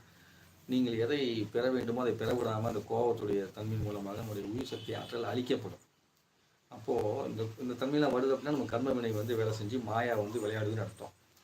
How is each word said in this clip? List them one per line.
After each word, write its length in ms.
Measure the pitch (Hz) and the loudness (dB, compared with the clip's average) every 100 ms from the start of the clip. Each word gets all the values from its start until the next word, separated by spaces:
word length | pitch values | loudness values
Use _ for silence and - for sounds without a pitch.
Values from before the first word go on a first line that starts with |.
| - - - - - - - | -14 -20 -20 -20 -20 -18 0
நீங்கள் 320 | 127 123 113 | 2 4 2
எதை 500 | 120 147 131 113 104 | 2 2 2 0 0
பெற 200 | 117 127 | 2 4
வேண்டுமோ 300 | 127 117 120 | 2 0 0
அதை 120 | 127 | 2
பெற 200 | 110 113 | 2 2
விடாம 280 | 123 117 110 | 2 2 2
அந்த 180 | 113 107 | 0 -2
கோபத்துடைய 720 | - 113 120 117 107 101 95 | 0 2 2 2 2 0 0
தன்மை 240 | - 110 110 | -6 -2 0
மூலமாக 400 | 104 104 98 104 | -2 -2 -4 -6
நம்முடைய 300 | 117 101 98 | -6 -6 -4
உயிர் 180 | 117 127 | -4 -4
சக்தி 280 | 113 - | -6 -6
ஆற்றல் 300 | 107 - 120 | -6 -6 -4
அழிக்கப்படும். 600 | 104 123 123 131 95 - _ _ _ _ _ _ _ _ _ | -2 0 2 0 0 -10 _ _ _ _ _ _ _ _ _
அப்போ 580 | - 123 120 104 131 131 | -12 -2 0 2 0 -2
இந்த, 180 | 113 110 - | -4 -4 -4
இந்த 140 | 123 | -6
தன்மையெல்லாம் 400 | 123 131 147 147 | -2 0 4 4
வருது 200 | 123 135 | 4 2
அப்படின்னா 80 | 131 | 2
நம்ம 240 | 135 143 110 | 0 0 0
கர்ம 260 | 117 131 | 0 2
வினை 200 | 123 113 | 0 0
வந்து 240 | 107 107 113 | -2 0 2
வேலை 180 | 110 107 | 0 0
செஞ்சு 220 | 104 127 | -2 -4
மாயா 320 | 110 110 120 110 | -2 0 2 0
வந்து 240 | 104 117 | 0 0
விளையாடுதுன்னு 400 | 104 110 104 110 | -2 0 0 -2
அர்த்தம். 320 | 107 - - - _ _ | -4 -6 -14 -16 _ _